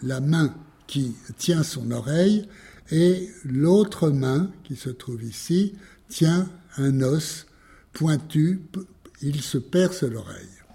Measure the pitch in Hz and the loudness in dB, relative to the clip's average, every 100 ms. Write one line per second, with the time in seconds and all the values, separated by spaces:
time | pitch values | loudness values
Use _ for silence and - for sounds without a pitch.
0 | 127 131 139 165 147 - - _ - 143 | -6 -2 0 2 2 0 -16 _ -8 -4
1 | 131 113 - - - 165 156 135 117 120 | -4 -6 -14 -8 -2 0 0 -4 -6 -6
2 | 135 156 190 214 202 - - - - 160 | -2 2 4 4 0 -14 -20 -20 -4 2
3 | 175 185 185 - 139 131 156 196 214 - | 4 2 -2 -12 -6 0 4 6 4 2
4 | 160 143 131 135 185 - - 127 135 123 | 2 2 2 0 0 -6 -14 -10 -10 -10
5 | - 117 113 104 - 170 202 202 - - | -10 -10 -10 -12 -2 0 0 -4 -18 -20
6 | _ - 160 170 185 - - - 139 135 | _ 0 4 4 0 -6 -16 -4 0 2
7 | 127 156 156 - - _ _ - _ - | 2 0 -2 -10 -16 _ _ -20 _ -4
8 | 160 151 - 151 156 190 160 190 190 - | 0 0 0 0 2 0 -6 -12 -14 -20
9 | - _ 143 147 131 135 117 180 185 180 | -20 _ -6 -4 -4 -6 0 2 2 0
10 | 135 110 104 - - - _ | -4 -6 -12 -16 -18 -20 _